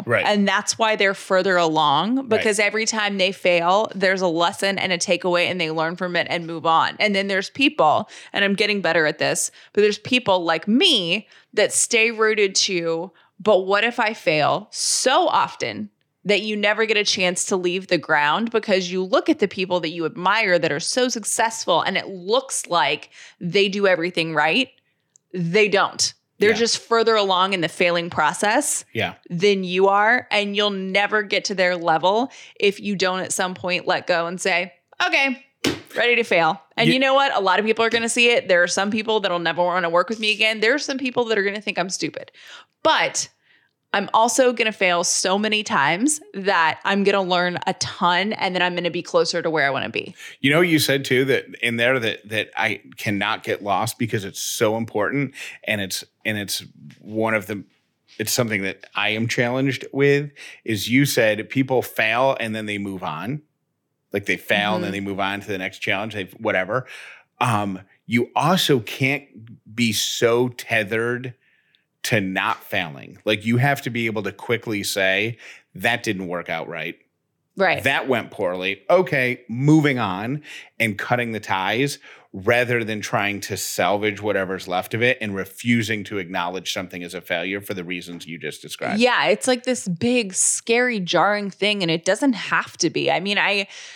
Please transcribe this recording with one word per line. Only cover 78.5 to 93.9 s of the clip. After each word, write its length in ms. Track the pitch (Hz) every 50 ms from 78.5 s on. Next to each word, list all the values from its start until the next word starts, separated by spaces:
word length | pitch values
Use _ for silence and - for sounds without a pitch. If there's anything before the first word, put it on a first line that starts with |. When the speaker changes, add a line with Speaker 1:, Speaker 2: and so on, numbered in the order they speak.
| 90 92 92 95 98 - _ -
Speaker 1:
Okay, 520 | 170 185 190 - 151 135 127 123 120 - - -
moving 500 | 113 123 135 147 156 156 147 147 135 123
on 440 | 113 98 92 95 104 117 139 156 - - - - - - _ -
and 180 | 117 110 101
cutting 360 | 98 - - 123 120 120 117 110
the 80 | 104
ties," 580 | 95 - 104 95 95 98 110 120 139 143 139 - - - - - - _ -
rather 520 | 95 92 104 120 120 123 117 123 120 113
than 160 | 104 110 104
trying 400 | 101 - - 113 101 101 101 98
to 160 | 98 - 104
salvage 680 | 90 - - - - 95 87 98 104 104 110 101 98 104
whatever's 460 | 107 101 98 95 90 95 90 - 95
left 260 | 90 92 92 - -
of 80 | 110 117
it 160 | 123 131 -
and 140 | 110 104 98
refusing 720 | 98 92 - - - - 120 120 117 110 101 110 104 98
to 140 | 92 104 101
acknowledge 540 | 92 85 92 92 87 87 90 95 85 - -
something 300 | 104 95 87 - 90 87
as 100 | 87 90
a 80 | 90
failure 400 | - - 90 85 85 95 98 101
for 140 | 104 - 107
the 80 | 92 87
reasons 420 | 85 92 87 87 90 87 85 -
you 140 | 78 82 80
just 240 | 76 76 71 - -
described. 380 | 76 - - - 62 - 214
Speaker 2:
Yeah, 260 | 240 254 240 185 143
it's 220 | 160 208 208 - -
like 160 | 254 240 -
this 240 | 254 254 233 - 196
big, 440 | 175 - - 240 247 247 226 190 180
scary, 680 | - - - - - - - 226 240 247 247 233 208
jarring 500 | 180 160 175 165 165 196 208 208 202 196
thing, 320 | 185 - 190 208 208 202 185
and 80 | 165
it 140 | 160 165 -
doesn't 300 | 185 196 214 294 277 233
have 420 | 185 165 - - 165 185 - - -
to 100 | - 160
be. 220 | - 147 143 135
I 80 | 147 151
mean, 180 | 180 202 202
I, 300 | 196 165 185 - 202 196 - - - - -